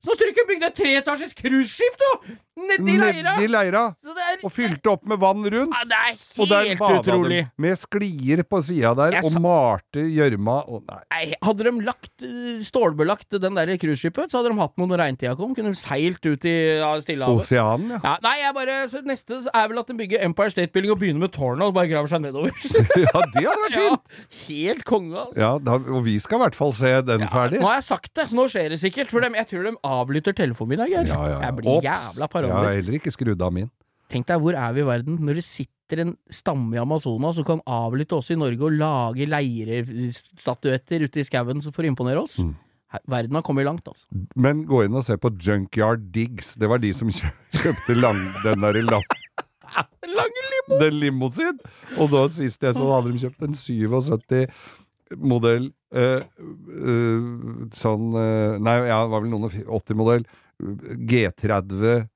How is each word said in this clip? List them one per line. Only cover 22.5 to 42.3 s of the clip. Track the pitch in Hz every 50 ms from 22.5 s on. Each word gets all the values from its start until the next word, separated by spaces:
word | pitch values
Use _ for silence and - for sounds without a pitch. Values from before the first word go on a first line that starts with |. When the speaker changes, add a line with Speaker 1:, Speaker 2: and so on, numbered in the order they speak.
Speaker 2:
<laughs> | - - - 277 - 453 - - - 370
Ja, | 170 - - 165 - - -
det | - -
hadde | 247 349 427 427 427
vært | 262 359
Speaker 1:
<laughs> |
Ja, | 403 415
Speaker 2:
fint. | 330 - _ _ - - - _ - - - -
Speaker 1:
helt | 156 147 156 185 208 302 -
konge, | - 247 214 185 165 160
altså. | 190 254 247 - -
Speaker 2:
Ja, | 110 110 127 151
da, | 143 127 120 131
og | 131 127 131 131 123
vi | 113 107 104
skal | - - 208 233
i | 254 190
hvert | 113
fall | - - 147 131
se | 104 131 131 127 131
den | 131 127 117 110
Speaker 1:
Ja, | 107 101
Speaker 2:
ferdig. | 110 127 123 123 143 160
Speaker 1:
nå | 180 196
har | 226 277
jeg | 262
sagt | - - - - - _
det, | - 311 247
så | 214
nå | 240 254 262
skjer | - 214 170 151
det | 156 160
sikkert, | 160 190 175 254 277 233
for | - 233
dem, | 240 247 233
jeg | 214 220 -
tror | - 175 180
de | 214 226 - - 143
avlytter | 135 127 123 131 139 156 151 - 196
telefonen | - 185 139 117 - 117 113
min, | 131 180 233 302
Geir. | 381 359 330 -
Speaker 2:
Ja, | 80 73 73
ja, | 76
ja. | 73 69 - 123
Speaker 1:
Jeg | 131 123
blir | 113 - 135 -
Speaker 2:
Ops. | 135
Speaker 1:
jævla | 135 160 - - 113 87 - 139 151
paranoid. | - 175 160 -
Speaker 2:
Jeg |
har | 90 95 104 104 101
heller | 101 92 90 120 151
ikke | - 165
skrudd | 127 - 127 117 104 87
av | 90 90 87
min. | 90 98 123 _ _ _ _ _ _ _ _
Speaker 1:
Tenk | - - 143
deg, | - 175 170
hvor | 147 165 175
er | 151 127 117 117
vi | 135
i | 147
verden | 135 123 120 120 143 160 170
når | 156 147 143
det | 165 170
sitter | - - - 139 - _ _ _ _ - 160
en | 165 170 175 _ _ _
stamme | - - - - 165 139 123 113 113
i | 117
Amazonas | 117 135 156 156 - 135 - 113 131 160 170
som | 170 151
kan | - 165 160 - -
avlytte | 127 117 117 113 117 135 151 - -
oss | 156 127 -
i | 170
Norge | 165 156 131 120 117
og | 143 156
lage | 156 151 151 156 151 135 120 113 117 127 143 147
leirestatuetter | 151 147 143 131 120 113 110 110 113 120 120 123 120 117 123 123 120 - - _ _ - - - 123 - - 147 131 131 _ _ 170 165 156
ute | 135 - 156
i | 143 -
skauen | - 131 120 120 131 147 143
for | 151 143 - 165
å | 156
imponere | 135 120 127 123 131 156 247
oss? | 311